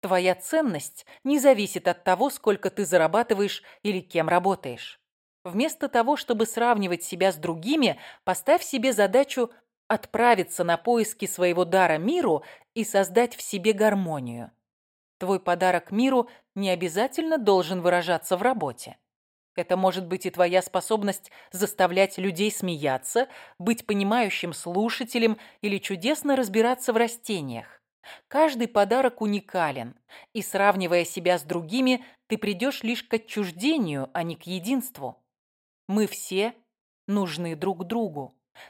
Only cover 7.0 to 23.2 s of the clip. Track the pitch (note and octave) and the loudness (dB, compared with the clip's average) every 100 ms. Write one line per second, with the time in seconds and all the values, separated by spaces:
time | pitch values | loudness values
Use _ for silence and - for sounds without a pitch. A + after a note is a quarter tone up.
7 | - F3+ F#3+ D#3+ E3+ E3 F3 D#4 A#3+ D3+ | -6 0 0 0 -6 -6 -2 2 2 0
8 | - - - F#3 - E4+ - C4+ B3 G#3+ | -10 -10 -4 -4 2 2 2 -2 0 2
9 | G3+ A3 C#4 - A#3+ - _ _ _ A3 | 4 4 2 0 -4 -4 _ _ _ -4
10 | - A3 A#3+ A3 E3+ - E3+ E3+ - A#3+ | -2 2 4 4 2 -2 0 0 2 0
11 | G#3+ - F#3+ - F3+ F3 F3+ F#3 F3+ D#3 | 0 -4 -8 0 0 2 2 4 4 2
12 | F3+ F4 C4+ D3+ - - _ - G#3+ G3+ | 0 0 2 0 -2 -20 _ -8 -2 0
13 | F#3+ F#3 A#3+ - - G3+ F#3 G3+ G#3+ G3+ | 2 2 0 -2 -8 -4 -2 2 2 2
14 | F3+ D#3 B2 A#2 A#2 _ _ _ _ _ | -2 -6 -8 -10 -14 _ _ _ _ _
15 | _ _ F#3 G3 - F3 F#3 F3 - G3 | _ _ -2 -2 0 2 2 2 0 0
16 | C4 C4 A#3+ - _ - G3 F3+ F3 E3 | 2 2 0 -6 _ -6 -2 -2 -2 -2
17 | B3+ - D#4+ D#4+ G#3 F#3+ E3 F#3 F3 F3 | -2 -2 -2 0 4 4 2 0 2 2
18 | E3+ E3 - F3+ A3 B3+ D3+ A#2+ - - | 2 -2 0 0 0 0 -4 -6 -16 -20
19 | _ _ _ _ _ - E3+ F3+ F#3 F3+ | _ _ _ _ _ -8 -2 2 2 0
20 | F3+ F#3 F#3 E3+ F3+ F3+ F3+ F#3 - A3 | -6 -6 -6 2 4 4 2 -4 -2 -2
21 | G3+ F#3 - - - F#3 G3 - F#3 F#3 | 0 -4 -10 -20 -16 -4 -4 2 2 4
22 | G3 - F#3+ E3+ G#3+ G3+ F#3 E3 C#3+ C3 | 2 2 -4 0 -2 -2 -4 -2 -2 -2
23 | - A3+ | -2 -2